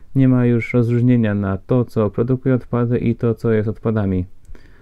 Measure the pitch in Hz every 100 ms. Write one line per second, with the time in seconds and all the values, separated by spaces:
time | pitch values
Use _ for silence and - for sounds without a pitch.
0 | - 135 131 127 120 120 - 123 117 120
1 | 123 123 110 101 98 95 - 127 120 -
2 | 104 107 117 127 135 127 - 120 120 120
3 | 117 113 120 110 117 110 107 101 117 110
4 | 98 92 92 - - - - -